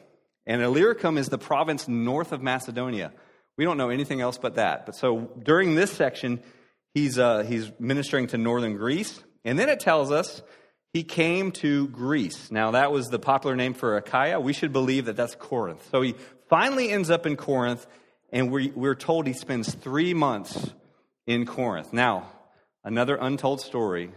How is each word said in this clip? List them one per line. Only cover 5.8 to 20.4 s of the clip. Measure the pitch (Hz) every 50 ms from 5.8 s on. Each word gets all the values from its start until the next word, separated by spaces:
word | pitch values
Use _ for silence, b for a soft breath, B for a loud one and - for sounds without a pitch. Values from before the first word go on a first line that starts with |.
| 196 202
section, | - - 156 131 - - - 123 120 120 b b b b b b b b b _ -
he's, | 147 147 135 120 123
uh, | 123 120 113 107 107
he's | 113 120 113 110 107 - -
ministering | 117 127 135 143 139 - - 139 123 -
to | - 117
northern | 113 117 120 123 120 110 104
Greece. | 101 107 120 143 185 214 - - - - _ _ _ -
And | 117 127 160
then | 240 294
it | 285 -
tells | - 180 160 156 139 135
us | 147 156 185 - - - - b b b b b b b b _ -
he | 170 165
came | 165 - 170 160 165 170 185 190 185 180
to | - - 147 143 143 139 139
Greece. | 120 120 123 135 151 147 104 82 - - - -
Now, | 110 110 110 113
that | 113 127 139 143
was | 147 139 123 120
the | 127 110
popular | - 135 135 131 - 143 131
name | 123 127 131 120
for | - - 117 104 101
Achaia. | - - - 127 139 156 180 170
We | 131 135
should | 143 - 170 156 135
believe | 135 131 127 131 135 123
that | 113 104
that's | 107 120 117 -
Corinth. | - - - 139 120 107 87 80 - - -
So | - 131
he | 135 123 113 B B B B B _ -
finally | 165 165 214 269 277 262 247 220
ends | 208 202 180 156
up | 170 165 165 160
in | 147 -
Corinth, | - - 139 127 123 123 123 123 - - b b b b b b b -
and | - 123 131 123
we, | 131 139 131 139
we're | - 123 127 139 131
told | 135 - - 165 165 151 135
he | 123
spends | - - - 131 120 110 - -
three | - - 131 131 151 170 180 175
months | 160 151 139 117 101